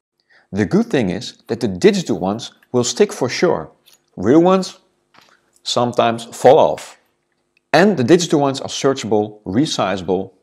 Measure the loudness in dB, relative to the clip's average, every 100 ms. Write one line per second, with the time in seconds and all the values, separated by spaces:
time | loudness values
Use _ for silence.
0 | _ _ _ _ _ -4 0 0 0 0
1 | 0 -4 -8 -16 -10 -6 -4 2 2 2
2 | -2 -4 -4 -6 -10 -20 _ -2 -2 0
3 | -2 -2 -6 -2 -2 -2 -6 _ _ _
4 | _ -4 2 4 4 2 -2 -12 _ _
5 | _ _ _ _ _ _ -6 -2 -2 0
6 | 0 -2 -8 2 6 6 4 0 -10 -20
7 | _ _ _ _ _ _ _ 2 2 2
8 | 4 4 4 0 0 -2 -8 -4 -2 -2
9 | -2 -2 -2 -8 -6 -2 -2 -2 -4 -4
10 | -2 -4 -4 _